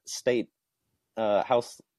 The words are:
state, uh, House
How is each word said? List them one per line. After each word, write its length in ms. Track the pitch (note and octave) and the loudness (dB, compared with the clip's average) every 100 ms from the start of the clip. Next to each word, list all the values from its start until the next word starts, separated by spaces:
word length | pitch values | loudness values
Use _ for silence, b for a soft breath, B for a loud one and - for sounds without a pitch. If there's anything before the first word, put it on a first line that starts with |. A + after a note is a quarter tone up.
| - | -8
state, 420 | - - B2 - _ _ _ _ _ _ - | -6 -2 -2 -2 _ _ _ _ _ _ -4
uh, 260 | G#2+ G#2 | 0 2
House 380 | - A#2+ A#2+ - _ | 2 0 0 -10 _